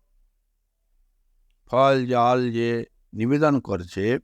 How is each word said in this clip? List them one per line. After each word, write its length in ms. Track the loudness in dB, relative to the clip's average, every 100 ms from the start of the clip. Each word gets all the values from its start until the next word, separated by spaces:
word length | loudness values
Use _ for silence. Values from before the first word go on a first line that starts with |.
| _ _ _ _ _ _ _ _ _ _ _ _ _ _ _ _ -6
ফল, 400 | 2 2 2 0
জল 440 | 0 2 2 0
যে 340 | -2 -2 -4 -6 _ _
নিবেদন 480 | -4 0 2 2 2
করছে, 580 | -2 -6 -6 -4 -2 -2